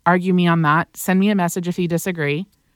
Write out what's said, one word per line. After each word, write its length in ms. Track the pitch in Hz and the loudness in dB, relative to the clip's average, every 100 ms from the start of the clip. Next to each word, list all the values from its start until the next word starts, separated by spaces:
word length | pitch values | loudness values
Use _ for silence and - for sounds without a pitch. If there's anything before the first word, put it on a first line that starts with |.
| - | 0
Argue 280 | 180 180 | 0 2
me 140 | 180 175 | 2 2
on 160 | 165 | 2
that. 340 | 151 156 170 - | 2 2 0 -8
Send 240 | - 185 | -2 0
me 80 | 196 | 2
a 60 | 202 | 0
message 340 | 175 190 175 | -2 -4 -6
if 100 | 175 | -4
you 80 | 175 | -2
disagree. 600 | 165 196 170 147 147 196 _ _ | -2 -4 -4 -4 -4 -6 _ _